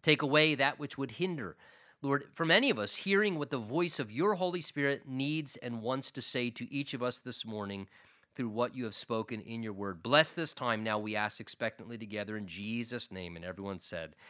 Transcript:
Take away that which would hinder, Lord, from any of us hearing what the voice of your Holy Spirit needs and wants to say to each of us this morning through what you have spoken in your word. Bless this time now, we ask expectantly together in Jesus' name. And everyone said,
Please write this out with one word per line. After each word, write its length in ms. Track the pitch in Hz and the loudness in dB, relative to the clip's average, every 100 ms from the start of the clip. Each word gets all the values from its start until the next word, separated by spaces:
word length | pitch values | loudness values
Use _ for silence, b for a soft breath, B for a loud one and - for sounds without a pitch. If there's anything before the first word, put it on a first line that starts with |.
Take 200 | - 147 | 6 6
away 340 | 147 147 156 139 | 6 6 6 6
that 240 | 139 131 | 2 2
which 180 | 139 - | -8 -4
would 140 | 131 | -4
hinder, 460 | 110 185 165 95 73 B B B B | -2 -2 -2 -6 -8 B B B B
Lord, 280 | 139 139 - | 2 2 0
from 160 | - 165 | -2 6
any 200 | 180 269 | 6 6
of 100 | 117 | 2
us 160 | 104 - | 0 -2
hearing 420 | 190 196 208 165 | 2 4 4 2
what 120 | 135 | -2
the 80 | 131 | -2
voice 420 | 107 143 175 - | -2 0 0 0
of 100 | 117 | -4
your 260 | 110 190 190 | 0 2 2
Holy 260 | 185 175 | 0 -2
Spirit 440 | 156 - 139 139 - | -4 0 0 0 -4
needs 520 | 131 139 156 143 - | -2 0 0 -4 -8
and 240 | 127 117 | -6 -4
wants 300 | 110 131 131 | -2 -2 -4
to 100 | - | -6
say 280 | - 131 123 | -4 -2 -2
to 220 | 117 120 | -4 -6
each 200 | 143 139 | -4 -4
of 100 | 131 | -2
us 160 | 123 - | -2 -4
this 240 | 127 120 | -10 -10
morning 460 | 113 107 101 98 95 b b b b - | -6 -6 -4 -6 -10 b b b b -6
through 120 | 120 | -4
what 260 | 107 120 | 0 0
you 120 | 117 117 | 0 -4
have 100 | - | -4
spoken 460 | - 113 110 110 | -2 -4 -2 -8
in 200 | - 117 | -6 -6
your 120 | 110 | -6
word. 280 | 98 101 87 | -4 -6 -4
Bless 300 | 110 143 156 | 6 6 6
this 220 | - 156 | 2 -4
time 280 | - 123 110 | -2 0 0
now, 160 | 110 107 | 2 0
we 160 | 107 | 0
ask 280 | 107 104 - | 0 -2 -4
expectantly 560 | 113 - 113 - 107 117 | -12 -4 -4 -4 -12 -10
together 400 | 107 104 104 107 | -6 -6 -4 -6
in 100 | 98 | -6
Jesus' 640 | 85 101 117 120 123 - | -6 -4 -4 -4 -6 -8
name. 240 | 92 87 85 | -8 -8 -8
And 80 | |
everyone 380 | 87 92 98 92 | -10 -6 -6 -6
said, 340 | - 87 78 - B | -8 -8 -8 -14 B